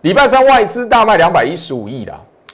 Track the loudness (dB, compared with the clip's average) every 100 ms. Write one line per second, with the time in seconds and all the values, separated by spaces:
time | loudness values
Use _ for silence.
0 | 0 2 2 4 4 2 0 -4 -2 0
1 | 2 2 2 0 -2 -6 -10 -10 -10 -12
2 | -14 -16 -20 _ -20